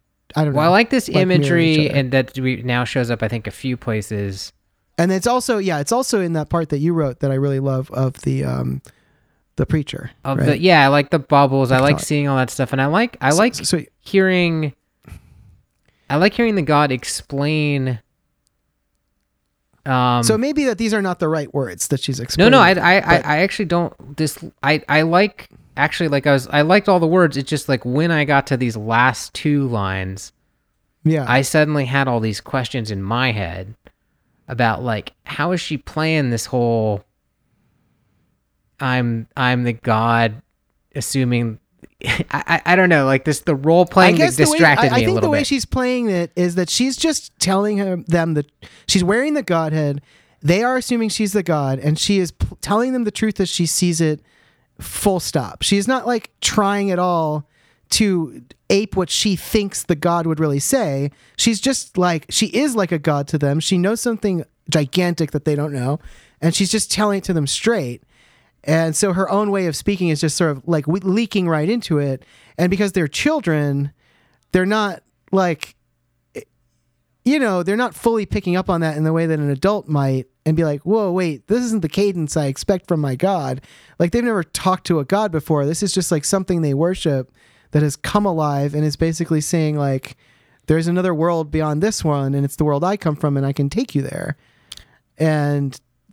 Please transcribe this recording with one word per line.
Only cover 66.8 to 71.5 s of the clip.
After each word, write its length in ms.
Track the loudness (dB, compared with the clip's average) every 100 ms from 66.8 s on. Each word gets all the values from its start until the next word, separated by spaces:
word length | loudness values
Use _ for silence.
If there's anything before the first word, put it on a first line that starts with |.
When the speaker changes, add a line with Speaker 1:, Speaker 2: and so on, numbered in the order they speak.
| -2
Speaker 1:
telling 280 | -2 0 0
it 60 |
to 80 | -2
them 140 | -2 -2
straight. 560 | -2 0 0 -2 -8 _ _ _ _ _ _
And 300 | 0 2 2 0
so 160 | 0
her 160 | 0 0
own 220 | 0 0
way 160 | 0 -2
of 80 | -2
speaking 320 | -2 0 0
is 120 | 0
just 160 | 0 0
sort 160 | 0
of, 140 | 0 -2
like, 200 | -2 0
w-, 160 | -2
leaking 440 | 0 0 0 0
right 200 | 0